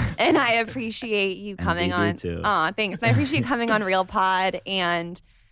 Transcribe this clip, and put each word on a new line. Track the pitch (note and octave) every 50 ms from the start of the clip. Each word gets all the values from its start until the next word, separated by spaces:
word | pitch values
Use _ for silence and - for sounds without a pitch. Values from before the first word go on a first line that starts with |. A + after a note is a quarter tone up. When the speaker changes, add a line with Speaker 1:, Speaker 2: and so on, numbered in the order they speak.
| - - -
Speaker 1:
<laughs> | -
Speaker 2:
and | A3+ - D#4+
I | D4+ C4+ A#3
appreciate | A3+ A#3 A3+ A3 - C4 A3+ A3+ G#3+ - B3+ A3+ G#3 G3+ G3 G3 F#3 F#3
you | G3+ G#3 G3 F3+
Speaker 1:
And | F3
Speaker 2:
coming | F#3+ E3+ F3 F3 F3
Speaker 1:
we | F3+
do | F3
Speaker 2:
on. | E3+ E3+ F3
Speaker 1:
too. | - - - E2+ - -
Speaker 2:
Aw, | G#3 G3+ E3+ D#3+ E3+ G3+
thanks. | - G#3+ F#3+ F#3 -
I | A3+ A3+
appreciate | A3+ - D4 C4 D#4 C#4
you | A#3+
coming | A#3+ C#4 A#3+ A#3 A#3
on | A3 G#3+
Speaker 1:
<laughs> |
Speaker 2:
Real | G#3 F#3+ F#3+ F#3+ F#3
Pod | F#3 - G#3+ F#3+ F#3+ F#3+ F#3 F#3+ F#3+ F3+ F3+ -
and | - G3 F#3+ F3 F3 F3 E3+ E3+ E3+ F3+ - _ _ _ _ _ _